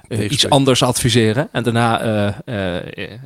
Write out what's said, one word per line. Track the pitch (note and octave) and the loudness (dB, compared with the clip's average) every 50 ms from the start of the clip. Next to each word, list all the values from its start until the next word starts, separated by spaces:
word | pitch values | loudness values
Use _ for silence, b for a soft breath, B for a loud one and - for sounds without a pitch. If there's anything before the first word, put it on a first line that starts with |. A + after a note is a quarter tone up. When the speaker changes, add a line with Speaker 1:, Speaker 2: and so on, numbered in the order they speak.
| B | B
Speaker 1:
Tegenspreken. | B - A2 G#2+ G2+ C#3+ - - - | B -4 -4 -4 -2 -2 -2 0 2
Speaker 2:
anders | D3 C3+ C#3 C3 B2+ - C3+ | 4 4 4 4 4 4 2
adviseren. | B2+ A#2 - - A#2+ G#2 A#2+ A2 G#2+ G#2+ C3 E3+ A#3 | 0 0 0 0 2 4 4 4 4 2 0 -2 -2
En | - B2 A2+ | -4 -2 -2
daarna, | A#2+ A2+ A#2 A#2 A2+ A2+ - | 0 2 2 2 2 0 0
eh, | - A2+ G#2+ G#2 G2+ | 0 0 0 0 0
eh, | G#2 G2+ - - - A#2+ G2+ F#2+ F2+ F2 | -2 -4 -6 -8 -8 -4 -4 -4 -2 -4
eh, | F2 - - - - F#2+ D#2+ G2 B2+ C3+ | -6 -8 -10 -10 -10 -12 -12 -12 -16 -16